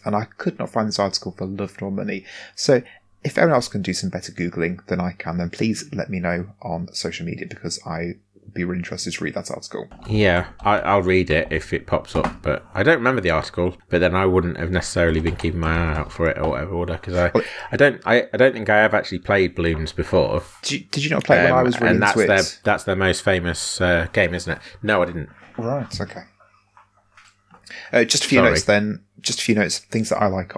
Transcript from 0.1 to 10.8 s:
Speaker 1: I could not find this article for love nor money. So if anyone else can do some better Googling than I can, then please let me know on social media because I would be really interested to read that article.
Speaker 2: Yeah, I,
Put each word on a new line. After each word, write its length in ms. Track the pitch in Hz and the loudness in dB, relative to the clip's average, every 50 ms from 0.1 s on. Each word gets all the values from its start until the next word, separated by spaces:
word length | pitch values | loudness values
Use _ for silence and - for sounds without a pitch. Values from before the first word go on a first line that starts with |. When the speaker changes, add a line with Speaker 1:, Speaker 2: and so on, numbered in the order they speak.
| 104 | -2
Speaker 1:
I 100 | 104 113 - _ | -2 -4 -6 _
could 220 | - - 180 - - | -8 -6 -6 -6 -6
not 100 | - - | -8 -4
find 180 | - 117 110 | -2 -2 -2
this 120 | 107 98 - | 0 0 0
article 340 | 101 95 - - - 95 - | 0 0 -2 -4 -6 -10 -8
for 100 | - 98 | -8 -8
love 300 | 95 98 98 101 95 - - | -6 -4 -6 -6 -6 -8 -8
nor 100 | 98 98 | -8 -6
money. 340 | 98 98 101 104 101 95 - - - - - - - | -6 -4 -4 -6 -6 -8 -10 -14 -18 -18 -20 -16 -12
So 280 | - - - 135 120 - - - - _ _ _ _ - | -2 4 4 4 4 2 -2 -12 -20 _ _ _ _ -8
if 140 | 139 - | -2 2
anyone 180 | - 175 165 147 | 4 4 4 4
else 120 | 123 - | 2 2
can 140 | - - 101 | 0 -4 -4
do 100 | 90 95 90 | -4 -2 -4
some 180 | - - 92 | -2 -4 -4
better 200 | - 92 - - | -6 -6 -8 -10
Googling 540 | - - 87 87 - 87 82 87 90 90 - | -6 -6 -4 -4 -2 -2 -2 -2 -2 -6 -6
than 160 | - 92 90 | -4 -4 -2
I 100 | 90 90 87 | -2 -4 -6
can, 260 | - - 85 85 87 | -8 -8 -6 -4 -4
then 100 | 87 87 | -4 -4
please 400 | - - 107 113 107 - - - - | -4 -2 -2 -2 -2 -4 -6 -8 -8
let 160 | 98 - - | -6 -6 -6
me 80 | 98 92 | -6 -4
know 300 | 87 87 87 87 90 101 - _ | -2 -2 -2 -4 -6 -8 -12 _
on 320 | - 85 85 85 87 - - | -8 -8 -6 -6 -8 -8 -8
social 320 | - - 87 - - 82 | -8 -8 -8 -8 -8 -8
media 220 | 85 - - - 90 | -8 -8 -8 -10 -12
because 300 | - - - 85 - - - | -12 -12 -10 -10 -10 -10 -10
I 280 | 85 80 82 87 85 - - _ _ _ - _ | -8 -8 -6 -6 -8 -8 -12 _ _ _ -20 _
would 100 | - - | -12 -6
be 100 | 92 87 | -6 -4
really 140 | 90 90 | -4 -4
interested 340 | 90 85 - 85 87 - 90 85 | -6 -6 -8 -10 -8 -8 -8 -6
to 100 | - 85 | -6 -6
read 100 | 78 - | -6 -6
that 160 | - - - | -6 -8 -8
article. 380 | - - - - - - - - - - - | -10 -10 -10 -12 -12 -12 -12 -14 -16 -14 -6
Speaker 2:
Yeah, 420 | - 107 107 104 95 87 87 90 - - - | -2 0 2 4 4 4 2 0 -4 -8 -4
I, 180 | - 101 104 98 | 0 2 2 2